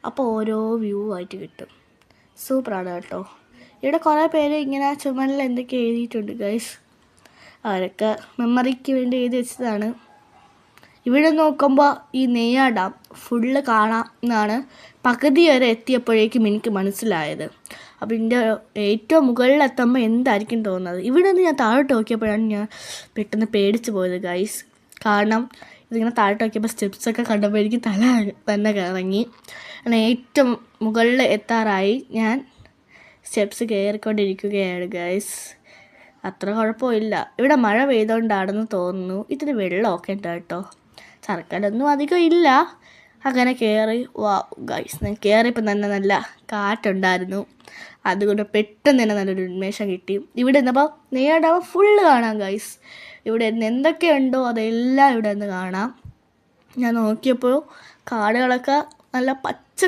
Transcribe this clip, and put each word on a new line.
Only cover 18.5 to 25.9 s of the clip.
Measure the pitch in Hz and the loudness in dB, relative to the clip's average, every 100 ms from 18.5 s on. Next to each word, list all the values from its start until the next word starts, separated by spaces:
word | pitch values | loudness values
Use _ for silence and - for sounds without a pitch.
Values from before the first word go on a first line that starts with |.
| 214 _ 208 202 | -2 _ -4 0
ഏറ്റവും | 220 - 320 269 | 0 4 4 4
മുകളിലെത്തുമ്പോൾ | 240 247 294 269 262 240 254 220 | 4 4 6 4 2 0 2 2
എന്തായിരിക്കും | 233 254 202 214 233 208 | 2 2 0 -2 -4 -2
തോന്നുന്നത്? | 185 180 180 233 | -4 -6 -6 0
ഇവിടെ | 285 381 | 2 4
നിന്ന് | 370 359 | 4 2
ഞാൻ | 285 | 2
താഴോട്ട് | 226 240 269 | 2 2 2
നോക്കിയപ്പോഴാണ് | 240 214 226 220 208 220 | 0 0 -2 0 0 -2
ഞാൻ | 208 214 - - - - - | -2 -6 -12 -16 -16 -10 -8
പെട്ടെന്ന് | 208 214 220 | -4 -2 0
പേടിച്ച് | 208 196 226 233 202 | 2 2 0 -2 -2
പോയത് | 185 180 180 | -2 -4 -4
ഗൈസ്. | 180 214 - - _ _ - | -4 -4 -6 -16 _ _ -6
കാരണം | 220 208 208 220 262 - - - | 0 2 2 0 -2 -12 -20 -20
ഇതിങ്ങനെ | _ | _